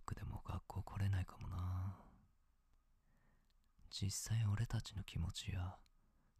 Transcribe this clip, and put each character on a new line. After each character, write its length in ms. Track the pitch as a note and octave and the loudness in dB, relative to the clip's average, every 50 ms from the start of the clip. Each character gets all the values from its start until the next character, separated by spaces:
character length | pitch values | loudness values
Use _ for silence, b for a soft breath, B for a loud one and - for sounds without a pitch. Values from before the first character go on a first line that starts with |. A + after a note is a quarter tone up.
| - | -2
ク 100 | - - | -4 -6
で 100 | - - | -4 -4
も 180 | - - - - | -4 -4 -4 -4
う 40 | - | -4
学 180 | F2+ F2+ - | -4 -4 -4
校 160 | - - F#2 - | -4 -4 -4 -4
来 160 | - - G2 | -2 0 2
れ 80 | G2 G2+ | 4 6
な 120 | G2 F#2 | 6 6
い 60 | F2 | 4
か 100 | - - - | 2 -2 -6
も 100 | - - | -6 -4
な。 540 | - F2+ F2+ F#2 F#2 F#2 F#2 G2 F#2 - - - - - - - _ _ _ _ _ _ _ _ - - _ _ b b b b b b b b b b b b b - - _ _ - - - | -2 0 0 2 2 2 0 0 -2 -6 -10 -18 -20 -20 -20 -20 _ _ _ _ _ _ _ _ -20 -20 _ _ b b b b b b b b b b b b b -20 -20 _ _ -20 -14 -10
実 200 | - - G2 G2 | -4 -2 0 0
際 360 | - - - - A2 A2+ A2+ | 0 0 0 2 2 4 4
俺 200 | G#2 G#2 G2+ A#2 | 4 4 4 2
た 160 | A#2 - A2 - | 2 0 0 -2
ち 120 | - - | -2 -4
の 100 | G2+ F#2 | -6 -4
気 140 | - - E2+ | -2 -2 0
持 140 | E2 F2+ - | 0 0 -2
ち 200 | - - - F#2+ | -2 -4 -2 0
や、 260 | F#2 F2+ F#2 - - - - - b b b b b b b b | 0 0 -2 -4 -6 -12 -20 -20 b b b b b b b b